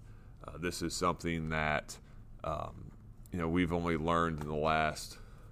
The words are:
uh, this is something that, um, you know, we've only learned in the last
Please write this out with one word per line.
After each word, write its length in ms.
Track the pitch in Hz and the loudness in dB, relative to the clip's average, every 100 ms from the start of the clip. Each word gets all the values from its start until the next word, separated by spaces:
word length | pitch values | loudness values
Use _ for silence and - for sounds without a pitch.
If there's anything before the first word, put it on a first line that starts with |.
| - - - - | -14 -16 -16 -14
uh, 60 | - 76 | -12 -4
this 240 | 87 - | -2 0
is 100 | 82 | -2
something 580 | - 90 80 87 82 80 | 2 2 2 0 0 0
that, 460 | 78 78 76 - - - - - - | 2 2 2 0 -10 -14 -16 -14 -8
um, 480 | - 78 - - - - - - - | -4 -4 -4 -8 -12 -14 -16 -16 -6
you 80 | 90 | -2
know, 100 | 82 | 2
we've 240 | 87 87 | 4 4
only 240 | 87 85 80 | 4 2 2
learned 460 | 80 85 85 78 | 4 4 4 0
in 60 | 76 | -2
the 80 | 76 | 2
last 600 | 78 78 78 73 - - - - - | 4 6 4 0 -6 -12 -16 -16 -16